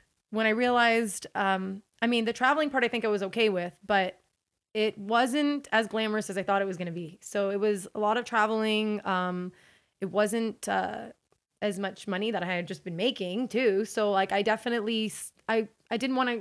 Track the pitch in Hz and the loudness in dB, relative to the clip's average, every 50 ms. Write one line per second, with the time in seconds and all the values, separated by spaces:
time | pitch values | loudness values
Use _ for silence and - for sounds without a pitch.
0 | _ _ _ _ _ _ 208 220 220 220 220 233 247 247 247 240 233 233 226 233 | _ _ _ _ _ _ -2 0 2 2 2 2 2 4 4 6 6 6 4 4
1 | 233 208 - - - - - - 202 190 190 190 190 190 190 202 - _ _ _ | 2 0 -4 -8 -10 -8 -4 -2 0 2 0 0 -2 -6 -8 -10 -12 _ _ _
2 | 226 233 240 233 226 226 226 - 254 269 285 311 302 277 262 254 240 226 240 226 | 0 2 2 2 0 0 0 2 2 2 4 2 2 0 0 0 0 0 0 0
3 | 226 220 208 196 202 190 - 233 226 214 190 180 175 175 - _ - - 208 196 | 0 0 0 0 -2 -2 0 2 2 2 2 0 -2 -4 -8 _ -2 2 2 2
4 | 185 185 - - _ _ _ _ _ _ _ _ _ _ - 214 214 214 - 208 | 2 0 -2 -8 _ _ _ _ _ _ _ _ _ _ -2 0 0 0 -2 -4
5 | 196 202 226 233 254 233 254 302 294 285 294 277 - - - 220 226 - 208 220 | -2 2 4 4 4 4 2 2 2 0 0 -2 -4 -2 0 0 0 0 -2 -2
6 | 220 214 214 214 208 - 185 196 190 202 196 196 196 196 180 160 180 175 165 175 | -2 0 -2 -2 -4 -4 -4 -4 0 0 2 2 0 0 -4 -4 -6 -6 -6 -8
7 | 170 151 185 - - - - 202 196 196 202 196 208 214 208 190 190 - - 208 | -10 -10 -14 -16 -14 -6 -2 0 0 0 0 0 2 0 0 0 -4 -8 -4 -2
8 | 214 208 226 247 233 - 240 220 214 214 220 220 220 220 214 214 214 214 214 202 | 0 0 0 0 -2 0 2 2 2 2 2 0 2 2 2 2 2 0 -2 -2
9 | - - 185 180 180 180 180 180 180 180 - - - - _ _ _ _ _ _ | -2 -2 0 0 0 -2 -2 -4 -6 -8 -10 -14 -20 -20 _ _ _ _ _ _
10 | 196 185 - 208 214 196 220 233 226 220 202 - - 202 196 190 185 180 - - | -10 -2 0 2 2 2 2 -2 -2 -2 -4 -6 -4 -2 0 0 0 -2 -4 -8
11 | - 233 - _ _ _ _ _ _ _ _ _ 208 208 185 185 202 190 190 - | -10 -12 -16 _ _ _ _ _ _ _ _ _ -4 -2 -2 -2 -4 -6 -6 -8
12 | - 202 185 185 214 226 214 180 180 180 180 175 175 156 190 - - 180 170 170 | -6 -4 -4 -2 -2 -2 -2 -2 -2 -2 -2 -2 -4 -6 -8 -10 -8 -8 -4 -2
13 | 208 269 - - 190 180 180 226 254 214 - 240 262 220 190 196 220 - - 226 | -2 -2 -2 -2 -4 -4 -2 -4 -4 -2 0 2 2 4 4 2 0 0 0 0
14 | 214 208 196 190 196 196 196 202 202 220 220 220 - 247 233 233 208 226 226 220 | 2 2 4 2 2 2 2 2 2 2 0 0 0 -2 -2 0 0 0 0 0
15 | 220 202 - - - - - _ _ - 226 226 220 - - _ _ _ 233 214 | -2 -2 -4 -8 -12 -14 -16 _ _ 0 0 0 0 0 -8 _ _ _ -4 -2
16 | 254 262 262 254 254 247 240 220 | -2 0 0 0 0 0 0 -2